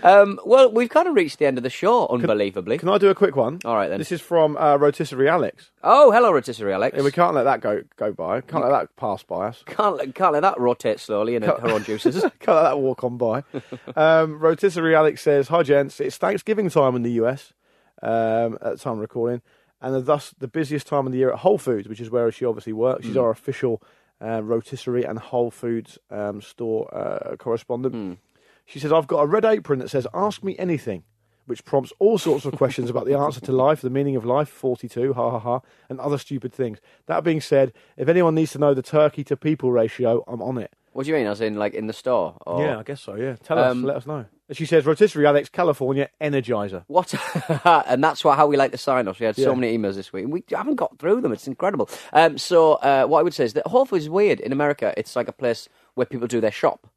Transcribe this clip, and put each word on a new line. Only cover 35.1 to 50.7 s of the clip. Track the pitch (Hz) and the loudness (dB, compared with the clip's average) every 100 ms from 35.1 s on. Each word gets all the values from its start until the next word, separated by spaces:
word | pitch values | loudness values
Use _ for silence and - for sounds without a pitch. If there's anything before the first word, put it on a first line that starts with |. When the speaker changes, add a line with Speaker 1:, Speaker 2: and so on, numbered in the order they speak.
Speaker 2:
ha, | 127 120 | -2 -2
ha, | 120 | -4
ha, | 113 123 _ _ _ | -4 -6 _ _ _
and | 131 | -10
other | 135 143 | -6 -6
stupid | - 139 127 | -6 -10 -10
things. | - 127 107 _ _ _ | -6 -6 -6 _ _ _
That | 170 | -2
being | 165 156 | 0 -2
said, | - 143 131 - _ - | 2 2 2 -2 _ -6
if | 135 | 0
anyone | 175 170 160 | 4 4 2
needs | 156 | -2
to | - | 0
know | 147 135 | 0 0
the | |
turkey | 127 156 151 - | 0 2 2 0
to | 139 139 | -6 -4
people | 156 151 131 | -2 -2 0
ratio, | 120 113 - 123 117 - | 2 0 0 0 0 -4
I'm | 117 | -10
on | 113 127 | -8 -8
it." | 104 _ _ | -10 _ _
Speaker 1:
What | - 139 | -10 -4
do | |
you | 160 | -2
mean, | 110 | -2
as | 104 | -2
in, | 110 104 | -4 -2
like, | 104 | -4
in | - 107 | -4 -8
the | |
store? | 110 - 120 82 - - | -6 -2 0 -2 -8 -8
Or | 87 | -4
Speaker 2:
Yeah, | 151 117 | -2 -4
I | |
guess | 107 139 | -8 -14
so, | - 101 | -12 -8
yeah. | 131 120 | -8 -8
Tell | - 156 | -4 2
us, | 127 | 2
Speaker 1:
Um, | 123 | 0
Speaker 2:
let | 131 143 | -4 -6
us | 131 | -8
know. | 151 107 _ _ | -12 -12 _ _
She | 143 160 | -10 2
says, | 165 139 | 4 4
"Rotisserie | 156 208 151 147 | 4 2 6 4
Alex, | 143 143 | 4 0
California, | - 175 143 131 135 139 _ | -2 0 0 -2 -2 -4 _
Energizer." | 151 139 117 113 101 95 87 | -2 -2 -2 -4 -4 -10 _
Speaker 1:
What? | 160 180 | -2 -2
<laughs> | - - 170 - 151 175 160 - | -8 -6 -8 -4 0 4 4 4
And | 127 | 2
that's | 156 147 | 2 2
why, | 160 139 | 2 4
how | 151 | 4
we | 143 | 4
like | 135 | 0
to | 131 | -2
sign | - 127 107 | -2 0 -2
off. | 95 | -2
We | 113 | -4
had | 107 | 0
so | 135 | 0
Speaker 2:
Yeah. | 127 | 0
Speaker 1:
many | 120 117 | 0 0
emails | 104 98 | -2 -6
this | 95 | -10
week. | 95 107 | -10 -6
We | 165 - | -8 -6
haven't | 160 226 | -8 -4